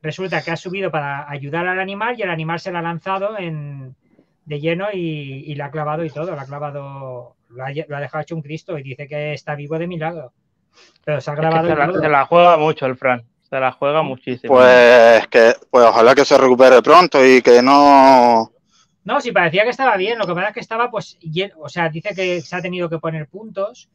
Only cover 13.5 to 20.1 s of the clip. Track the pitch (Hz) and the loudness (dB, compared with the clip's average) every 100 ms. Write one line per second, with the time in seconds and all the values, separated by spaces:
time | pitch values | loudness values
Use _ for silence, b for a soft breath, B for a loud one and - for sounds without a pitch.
13.5 | 135 131 - 143 151 151 127 - 123 117 | -6 -6 -4 -4 -2 -4 -8 -10 -12 2
14.5 | 131 127 127 120 123 117 113 - 123 113 | 6 8 8 8 8 8 6 4 4 4
15.5 | 120 _ 127 120 110 117 135 139 143 131 | 2 _ 4 4 6 4 4 4 4 4
16.5 | 123 131 127 113 160 180 147 131 127 127 | 6 6 6 6 4 4 4 6 4 6
17.5 | 120 127 139 143 139 135 131 120 113 113 | 4 6 4 6 6 6 6 4 2 -2
18.5 | _ _ _ _ _ 185 269 247 190 175 | _ _ _ _ _ -6 -6 -2 0 0
19.5 | 170 220 240 262 202 190 | 0 -2 -2 -2 -2 -4